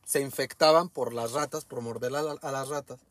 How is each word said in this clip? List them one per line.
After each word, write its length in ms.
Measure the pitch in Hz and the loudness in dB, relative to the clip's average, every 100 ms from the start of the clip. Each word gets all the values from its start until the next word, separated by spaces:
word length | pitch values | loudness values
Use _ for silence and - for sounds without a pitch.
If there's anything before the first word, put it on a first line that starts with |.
| - | -2
se 160 | 143 | 0
infectaban 640 | 135 - 131 - 156 160 175 | 0 -2 -4 4 8 8 4
por 260 | - 117 | -4 -4
las 200 | 117 117 | -2 -2
ratas, 320 | 131 147 156 - | -2 -2 -6 -6
por 160 | 127 | -8
morder 340 | 117 113 123 143 | -6 -4 -4 -2
a 60 | |
la, 100 | 156 143 | -4 -6
a 100 | 151 | -6
las 160 | 135 135 | -6 -4
ratas. 320 | 147 - 127 _ | -6 -8 -16 _